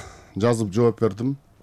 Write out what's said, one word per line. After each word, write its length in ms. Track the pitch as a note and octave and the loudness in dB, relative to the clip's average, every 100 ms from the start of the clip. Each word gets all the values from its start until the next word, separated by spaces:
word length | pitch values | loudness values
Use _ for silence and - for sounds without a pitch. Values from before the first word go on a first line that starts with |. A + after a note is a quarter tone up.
| - - - F#2+ | -4 -20 -14 -2
жазып 340 | A#2 A2+ G#2 | 0 2 0
жооп 280 | G#2 A#2 G#2+ | 2 2 2
бердим. 360 | A2 G2 B2+ C#3 _ _ | -2 -2 -6 -6 _ _